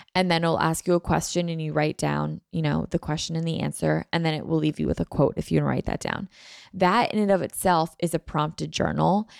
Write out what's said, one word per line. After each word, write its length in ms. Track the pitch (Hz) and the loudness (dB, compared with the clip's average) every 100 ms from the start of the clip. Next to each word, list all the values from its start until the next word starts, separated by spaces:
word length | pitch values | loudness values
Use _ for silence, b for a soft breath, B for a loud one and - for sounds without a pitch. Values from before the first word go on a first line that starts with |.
| B 185 | B 0
and 160 | 185 | 2
then 120 | 165 | 4
it'll 160 | 165 160 | 2 2
ask 280 | 160 160 - | 2 0 2
you 80 | 175 | 2
a 40 | |
question 480 | - 156 - 175 170 | 2 0 0 -2 -2
and 140 | 160 | -2
you 100 | 156 | -2
write 240 | 151 151 - | 0 0 0
down, 460 | 147 147 151 156 - | -2 0 -2 -6 -6
you 120 | 170 | -2
know, 240 | 151 156 160 | 0 0 -2
the 80 | 170 | -4
question 380 | - 156 - 165 | -2 -4 -4 -4
and 120 | 165 | -2
the 120 | 165 | -2
answer, 440 | 151 - 156 156 - | -4 -2 0 0 -2
and 140 | 170 165 | -2 0
then 80 | |
it 140 | 156 - | -2 -2
will 100 | 160 | 0
leave 220 | 156 151 | 0 0
you 80 | 156 | -2
with 120 | 165 | -2
a 60 | 165 | -2
quote 300 | - 139 - | 2 2 0
if 140 | - | -2
you 80 | 160 | 0
wanna 100 | 143 | 0
write 160 | 127 - | -2 -4
that 140 | - | -4
down. 280 | - - 190 B B B B | -4 -6 -8 B B B B
That 400 | 185 180 220 - | 0 2 2 2
in 60 | 214 | 0
and 100 | 202 | 2
of 140 | 190 | 2
itself 520 | 139 - 190 170 165 - | 0 -2 2 2 2 -2
is 160 | 170 160 | -2 -2
a 40 | |
prompted 520 | - 151 151 - 156 | -4 -2 -2 -4 -6
journal, 580 | - - 151 160 202 220 | -2 -2 2 2 2 -2